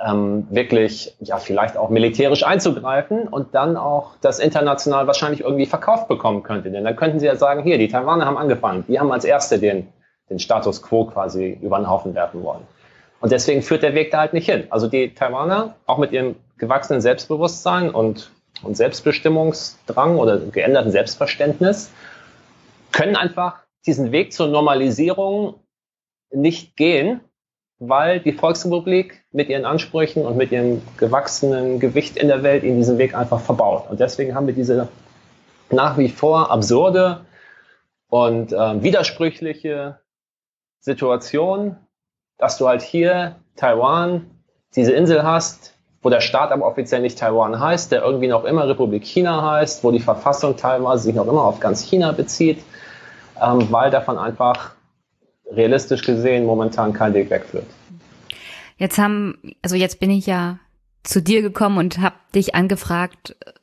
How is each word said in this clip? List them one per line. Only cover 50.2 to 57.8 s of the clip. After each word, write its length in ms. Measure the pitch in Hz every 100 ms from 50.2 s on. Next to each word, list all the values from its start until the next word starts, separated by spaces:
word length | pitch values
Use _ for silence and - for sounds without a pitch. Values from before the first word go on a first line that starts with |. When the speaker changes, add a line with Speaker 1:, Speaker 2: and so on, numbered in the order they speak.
| 143 139 147 135
Speaker 1:
teilweise 480 | 127 131 127 127
sich 120 | 110 113
noch 120 | 117
immer 160 | 151
auf 160 | 113 -
ganz 220 | - 101
China 300 | - 190 165
bezieht, 520 | 143 139 - 165 156 - - - - - - - -
ähm, 300 | 120 123 110
weil 180 | 117 135
davon 300 | 135 139 107
einfach 520 | 107 110 123 123 - - _ _ _ _ _ _ -
realistisch 500 | 101 113 135 - 123
gesehen 420 | - 117 123 123 117
momentan 480 | 113 110 113 110
kein 200 | 104 107
Weg 160 | 101 98
wegführt. 360 | - - - - -